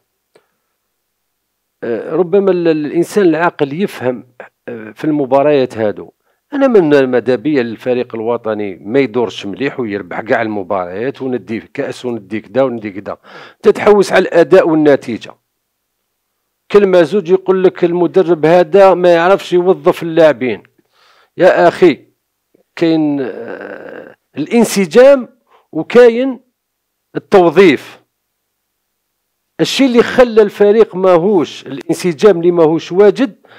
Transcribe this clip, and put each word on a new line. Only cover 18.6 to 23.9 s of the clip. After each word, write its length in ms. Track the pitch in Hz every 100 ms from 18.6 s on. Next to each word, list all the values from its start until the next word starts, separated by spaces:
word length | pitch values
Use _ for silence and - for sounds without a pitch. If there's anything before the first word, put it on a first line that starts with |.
| 160 196 190
ما 200 | 175 180
يعرفش 400 | 170 180 196 -
يوظف 500 | 180 180 156 165 -
اللاعبين. 600 | 170 160 156 117 127 95 - _ _ _ _ _ _ -
يا 300 | 175 127 175
أخي، 320 | - 180 117 _ _ _ _ _ _ _ -
كاين، 420 | 165 160 151 143
آه، 920 | 117 110 117 - - - -